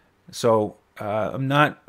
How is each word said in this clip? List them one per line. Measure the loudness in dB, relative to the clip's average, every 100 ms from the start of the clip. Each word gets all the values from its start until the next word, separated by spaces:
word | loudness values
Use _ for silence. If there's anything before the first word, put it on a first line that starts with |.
| _ _ _
So, | -4 2 2 0 -6 _ -12
uh, | -6 -4 -4
I'm | -4 -2
not, | 2 2 0